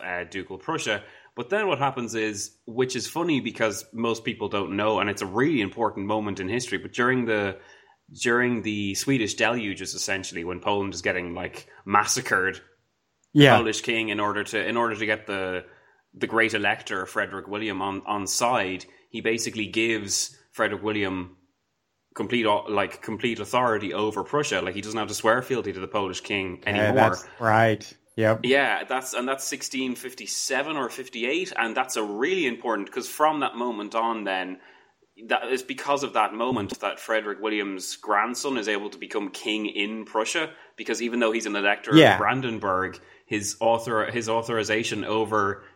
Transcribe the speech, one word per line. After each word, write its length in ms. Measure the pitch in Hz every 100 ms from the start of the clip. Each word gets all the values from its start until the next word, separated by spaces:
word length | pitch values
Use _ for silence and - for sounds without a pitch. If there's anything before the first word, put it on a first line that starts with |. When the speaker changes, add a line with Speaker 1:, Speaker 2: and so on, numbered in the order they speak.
Speaker 1:
uh, 200 | 92 90
Ducal 320 | 85 95 85 92
Prussia. 440 | - 160 117 101 - - - -
But 140 | 120
then 160 | 208 196
what 120 | 135
happens 360 | 139 131 117
is, 420 | 110 110 101 - _ -
which 280 | 113 127 120
is 100 | 107
funny 340 | 160 175 135
because 440 | 110 - 113 101 -
most 320 | 113 117 113
people 240 | 123 107 104
don't 280 | 101 87 98
know, 220 | 107 101
and 120 | 101
it's 120 | 98
a 40 | 98
really 340 | 104 147 135
important 460 | 98 117 110 101 98
moment 340 | 110 104 92
in 80 | 92
history, 300 | 120 - 95
but 140 | 101
during 340 | - 123 127 113
the, 320 | 107 98 92 - - _ _ _ -
during 400 | 120 120 123 117
the 320 | 107 104 101
Swedish 400 | 98 - 131 101
deluges, 600 | - 113 120 104 90 92
essentially, 500 | 87 - 95 92 90
when 160 | 85 87
Poland 340 | 104 101 98
is 80 | 85
getting, 320 | 104 90 87
like, 320 | 87 90 - - -
massacred, 760 | 98 104 104 127 - 101 92 87 - _ _ _ _ _ _
Speaker 2:
Yeah. 220 | 147 139 113
Speaker 1:
Polish 220 | 113 104
king, 260 | - 113 110
in 120 | 104
order 240 | 104 101
to, 220 | 101 107 92
in 100 | 117
order 160 | 117 104
to 100 | 107
get 200 | 107 107
the, 380 | 98 92 90 - - _ _ _
the 120 | - 110
great 280 | 113 113
elector, 500 | 107 101 110 - 98 92
Frederick 420 | 107 95 95 90
William, 320 | 104 110 95
on, 200 | 98 98 -
on 200 | 104 92
side, 580 | - 120 123 95 92 - - _
he 100 | 113
basically 460 | 113 113 117 110 98
gives 680 | 107 113 110 98 - - - _
Frederick 300 | - 107 98
William 540 | 107 107 95 92 90 - _ _ _ _ _ _ _
complete 300 | - 101 123
au-, 220 | 107 104 107
like, 320 | 101 92 -
complete 400 | - 101 123 104
authority 540 | 101 123 123 107 98
over 280 | 90 107 98
Prussia. 380 | 90 143 143 95
Like, 140 | 90
he 80 | 98
doesn't 160 | 104 110
have 100 | 104
to 60 |
swear 260 | 104 110 123
fealty 320 | 127 123 101
to 80 | 92
the 80 | 92
Polish 320 | 104 95 90
king 380 | - 101 95 90 104
Speaker 2:
Yeah, 20 |
Speaker 1:
anymore. 200 | 104 107
Speaker 2:
that's 300 | 110 110 92 - -
right. 560 | 113 110 113 107 - - _ -
Yep. 240 | 110 113
Speaker 1:
Yeah, 400 | 123 139 127 92
that's, 300 | - 131 131
and 120 | 113 127
that's 180 | 135
sixteen 500 | - 139 - 131 131
fifty-seven 800 | 117 127 - 101 - - 131 147 151
or 120 | 120
fifty-eight, 640 | - 127 117 117 165 185 -
and 180 | 117 117
that's 200 | 131 123
a 60 |
really 440 | 104 101 147 190 135
important, 460 | 113 123 104 95
'cause 160 | 127 107
from 320 | - 151 151
that 160 | 135 113
moment 380 | 123 104 104
on 300 | 113 117 113
then, 340 | 98 92 90 92 - - _ _ _ 101 113
that 200 | 120 120
is 140 | 127
because 400 | - 131 - 143
of 100 | 127
that 200 | 110 104
moment 460 | 110 123 120 98 -
that 180 | 101 -
Frederick 400 | - 110 104 98
William's 560 | 107 107 101 95 - -
grandson 600 | 107 104 117 120 143 127
is 100 | 104
able 220 | 101 104
to 80 | -
become 320 | 101 107 98
king 360 | - - 107 104
in 380 | 107 104 110
Prussia, 460 | 104 110 113 170 - - - -
because 240 | - 107
even 180 | 117 120
though 120 | 113
he's 140 | 113 104
an 100 | 101
elector 380 | 101 104 - 156
Speaker 2:
Yeah. 180 | 131
Speaker 1:
of 40 | 92
Brandenburg, 800 | 101 131 127 110 98 92 92 - - - _
his 300 | 107 98 -
author-, 500 | 113 113 131 110 101
his 180 | 120 110
authorization 760 | 113 113 113 104 107 117 107
over 580 | - 110 107 107 98 98 -